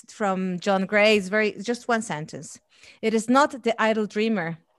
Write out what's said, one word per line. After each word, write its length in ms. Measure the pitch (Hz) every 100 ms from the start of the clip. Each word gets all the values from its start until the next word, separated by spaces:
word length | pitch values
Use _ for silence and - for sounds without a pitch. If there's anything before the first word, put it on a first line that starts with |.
| -
from 500 | - 202 190 185 180
John 260 | 208 190 190
Gray. 300 | 208 208 214
It's 120 | 185
very, 240 | 214 214 -
just 240 | 202 240 -
one 140 | 226
sentence. 560 | 220 151 156 139 160 - _ _ - _
"It 100 | 220
is 140 | 220 214
not 340 | 262 294 269
the 120 | 233 -
idle 260 | 220 220 208
dreamer 520 | 214 220 214 165 165 _